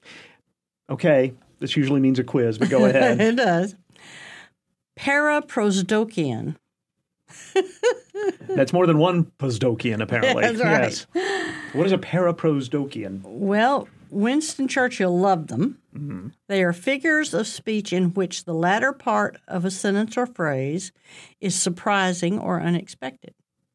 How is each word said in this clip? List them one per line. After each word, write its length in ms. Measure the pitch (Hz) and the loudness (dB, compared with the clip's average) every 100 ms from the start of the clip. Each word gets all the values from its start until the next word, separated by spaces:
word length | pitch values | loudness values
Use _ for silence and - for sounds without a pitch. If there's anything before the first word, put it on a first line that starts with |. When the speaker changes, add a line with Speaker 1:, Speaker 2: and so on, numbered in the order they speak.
| - - - _ _ _ _ _ - | -20 -20 -20 _ _ _ _ _ -10
Speaker 1:
Okay. 460 | 131 170 135 131 123 _ _ | -2 4 4 4 -2 _ _
This 180 | - 160 | -4 0
usually 220 | 135 143 | 2 4
means 180 | 131 131 | 4 2
a 60 | |
quiz, 340 | 123 143 117 110 | 0 0 0 0
but 120 | - | 2
go 160 | 131 104 | 4 4
Speaker 2:
<laughs> 0 | |
Speaker 1:
ahead. 360 | - 254 - | 4 4 4
Speaker 2:
It 140 | 220 240 | 2 2
does. 400 | 226 170 196 - _ _ - - - - - _ _ _ _ - | 2 2 0 -6 _ _ -20 -20 -20 -20 -20 _ _ _ _ -6
Paraprosdokian. 1600 | - 285 302 294 294 - 208 190 180 214 220 - 147 113 135 156 _ _ _ _ _ _ _ - - | 0 2 2 2 0 0 2 2 2 0 0 -2 -2 -2 -6 -8 _ _ _ _ _ _ _ -20 -4
<laughs> 960 | 381 370 - 466 - - 392 415 - - | -2 -2 -2 -2 -2 -6 -6 -6 -6 -4
Speaker 1:
That's 240 | 381 135 | 0 2
more 140 | 175 180 | 4 4
than 100 | 151 | 4
one 280 | 175 180 165 _ | 4 2 -2 _
Prosdokian, 640 | 139 113 127 110 123 107 | -4 0 0 0 -2 -2
apparently. 400 | 110 120 262 - | -2 0 2 2
Speaker 2:
That's 160 | 233 226 | 0 2
right. 460 | 247 156 - - - | 2 2 2 -4 -6
Speaker 1:
Yes. 420 | 339 392 392 320 - - | -4 -4 -4 -6 -10 -6
What 120 | 131 190 | 0 2
is 60 | |
a 60 | 185 | 2
paraprosdokian? 1200 | - 170 175 170 165 143 127 147 139 120 98 98 | 0 0 0 2 0 0 -2 -4 -4 -6 -8 -10
Speaker 2:
Well, 640 | 98 110 196 208 240 277 - - - | -12 -6 0 2 2 2 -4 -14 -8
Winston 580 | 202 214 285 311 - 269 | -2 0 0 -2 -4 -2
Churchill 500 | - 247 247 185 175 | 0 0 0 0 2
loved 300 | 196 185 151 | 2 2 -2
them. 300 | 117 226 - _ - | -2 -2 -4 _ -12
Speaker 1:
Mm-hmm. 320 | 147 92 95 - - | -10 -8 -10 -16 -4
Speaker 2:
They 140 | 196 | 0
are 100 | 180 | 0
figures 600 | 175 - 277 330 302 302 | 0 -2 0 2 0 0
of 140 | 165 214 | -4 -4
speech 460 | - - 214 202 | -8 -4 -4 -2
in 200 | 185 180 | 0 0
which 300 | 190 175 - | 0 -4 -6
the 100 | - | -6
latter 380 | 165 175 208 262 | -2 2 2 0
part 460 | 269 - 208 208 - - | -2 -2 0 0 -4 -8
of 160 | 185 | -4
a 80 | 180 | -4
sentence 460 | 190 202 202 220 254 | -2 -2 0 0 -2
or 80 | 247 | -4
phrase 680 | 240 160 135 135 165 185 - _ - - _ | -2 -2 -2 -2 -4 -8 -16 _ -20 -20 _
is 160 | 196 170 | -4 -2
surprising 840 | 185 175 220 202 185 180 175 202 | -4 -4 0 2 2 0 -2 -2
or 240 | - 175 | -2 -2
unexpected. 720 | 170 175 - - 262 - - - _ _ _ | 0 -2 -4 -12 -14 -14 -20 -20 _ _ _